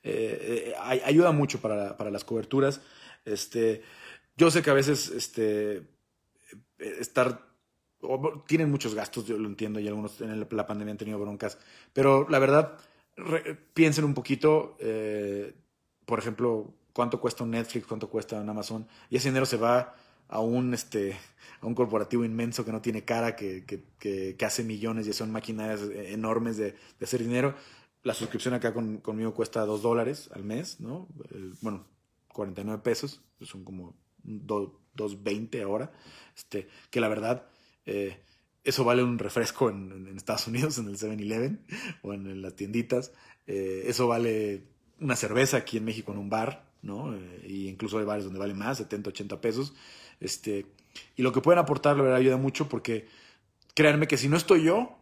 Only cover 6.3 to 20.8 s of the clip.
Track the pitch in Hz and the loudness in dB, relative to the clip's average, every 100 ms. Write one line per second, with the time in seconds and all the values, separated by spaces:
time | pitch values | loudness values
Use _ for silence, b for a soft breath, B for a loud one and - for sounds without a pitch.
6.3 | _ _ - _ _ 110 80 117 - 127 | _ _ -20 _ _ -10 -8 -2 2 2
7.3 | - - _ _ _ _ _ 123 131 135 | 0 -12 _ _ _ _ _ -6 -2 -2
8.3 | 147 - 160 151 139 117 107 101 - 107 | -6 0 2 4 2 -2 -4 -6 -6 -4
9.3 | 107 107 101 107 107 104 107 104 - 113 | -4 -4 -4 -4 -2 -4 -4 -6 -8 -8
10.3 | 107 104 110 104 104 104 104 107 107 104 | -6 -4 -4 -4 -4 -6 -8 -6 -6 -6
11.3 | 101 104 - B B B - 135 135 147 | -6 -6 -8 B B B 4 8 8 6
12.3 | 143 135 147 156 - b b b - 92 | 6 8 6 6 -6 b b b -10 -4
13.3 | 160 156 156 _ - 160 147 147 139 123 | -2 -4 -12 _ 6 6 6 2 0 -2
14.3 | 135 151 156 - - 113 110 107 107 101 | 4 6 6 2 -6 -4 -2 -2 -2 -2
15.3 | 101 101 - _ _ _ _ - 113 110 | -4 -6 -14 _ _ _ _ -4 -2 -2
16.3 | 107 120 113 101 - _ - 120 123 120 | 0 0 0 -4 -18 _ -2 0 0 -2
17.3 | - 117 113 113 120 - 107 107 110 - | -2 -4 -2 -2 -6 -6 -8 -4 -6 -6
18.3 | 107 104 107 104 110 113 B B 123 131 | -6 -6 -6 -6 -8 -10 B B 0 2
19.3 | 131 135 113 117 123 123 B B B - | 2 2 2 4 4 2 B B B -8
20.3 | 110 113 123 127 120 | -2 0 2 0 -2